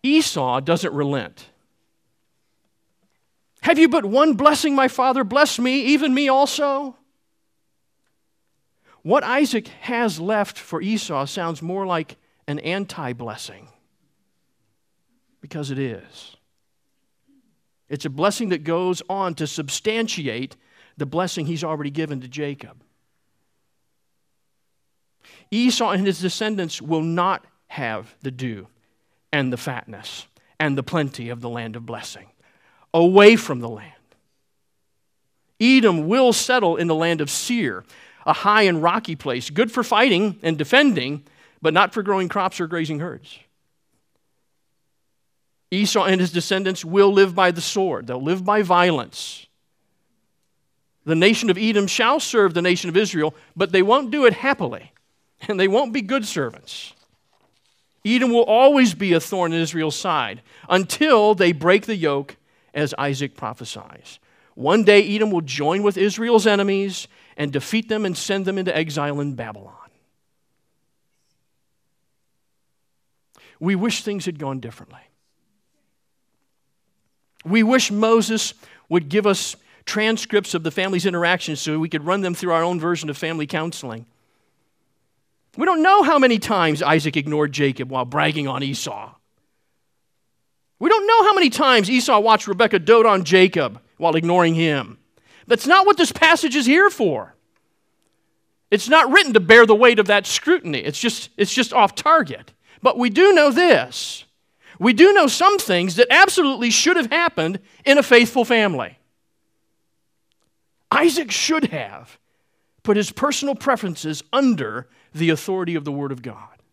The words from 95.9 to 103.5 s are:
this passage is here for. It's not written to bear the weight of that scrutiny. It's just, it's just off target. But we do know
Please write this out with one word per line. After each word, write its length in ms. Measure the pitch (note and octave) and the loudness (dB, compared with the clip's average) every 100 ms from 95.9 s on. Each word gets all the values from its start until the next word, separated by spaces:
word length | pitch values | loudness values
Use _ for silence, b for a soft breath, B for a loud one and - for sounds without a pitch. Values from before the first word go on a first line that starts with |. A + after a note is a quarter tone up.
| G4+ | 2
this 120 | E4+ | 0
passage 460 | - D#4+ E4 D#4 C#4 | 2 2 4 0 0
is 100 | B3 | 2
here 220 | D#4+ G4+ | 4 4
for. 460 | - G3+ B2+ F#2+ _ _ _ _ _ _ _ _ _ _ _ _ _ _ | 2 -4 -4 -10 _ _ _ _ _ _ _ _ _ _ _ _ _ _
It's 180 | G#3 A#3 | -2 4
not 240 | D#4 C4 | 4 6
written 220 | F#4+ D#4 | 4 6
to 60 | A3 | 2
bear 260 | E3+ A3+ A3+ | 6 8 8
the 80 | |
weight 240 | G#3+ B3 A#3+ | 8 6 4
of 80 | G3+ | 2
that 200 | G#3 G3 | 0 0
scrutiny. 520 | - D4+ F4+ F3 C#3 | -4 0 0 0 -6
It's 200 | B2 C#3 | -6 -2
just, 300 | A#3 A3+ - - | -4 -4 -14 -4
it's 160 | G3+ | -2
just 220 | - B3 | 0 0
off 200 | B3 G3+ | 2 2
target. 580 | - D4+ D#4+ E3 A2+ - _ b b | 2 2 2 2 -10 -18 _ b b
But 160 | B3+ A#3+ | -2 0
we 120 | A#3+ | -2
do 240 | G#3 G4 | 4 6
know 160 | F4+ D4 | 6 4